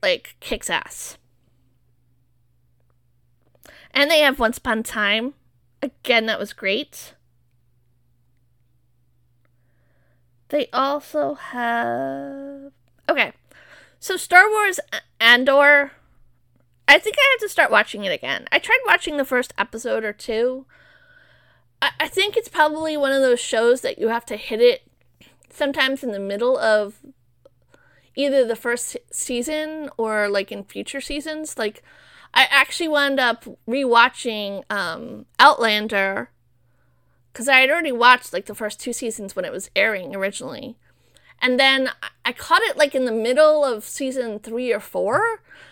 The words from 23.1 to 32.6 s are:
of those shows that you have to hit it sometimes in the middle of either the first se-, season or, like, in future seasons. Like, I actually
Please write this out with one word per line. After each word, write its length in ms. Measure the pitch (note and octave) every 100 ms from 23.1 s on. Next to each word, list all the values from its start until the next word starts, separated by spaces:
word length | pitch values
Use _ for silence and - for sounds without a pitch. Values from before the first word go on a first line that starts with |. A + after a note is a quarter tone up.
of 100 | C4+
those 180 | C4 B3
shows 400 | - A3+ A#3 B3+
that 180 | - -
you 100 | A3
have 180 | A#3 -
to 100 | G#3+
hit 240 | - A3+
it 220 | A#3+ - _ _ _ _ - _ _
sometimes 520 | - C#4+ D4 C4 C4+
in 100 | B3+
the 60 | G3+
middle 400 | G3 G3+ A#3+ C4
of 420 | A3+ G#3+ G#3 - - _ _ _ _ _ _ _ _ _ _
either 300 | - C#4 C4+
the 120 | A#3 A3
first 320 | A#3+ A#3+ -
se-, 120 | - _
season 800 | - - A#3+ A#3+ D4+ D#4 D#4 D4 -
or, 320 | A3 G#3+ G#3
like, 240 | G3+ G3
in 120 | G3+
future 360 | G3 G3+ G#3 C#4
seasons. 560 | - C#4+ D#4 D#4 D#4 -
Like, 260 | G#3+ - _ - _ - -
I 120 | A#3+ C4
actually 380 | C#4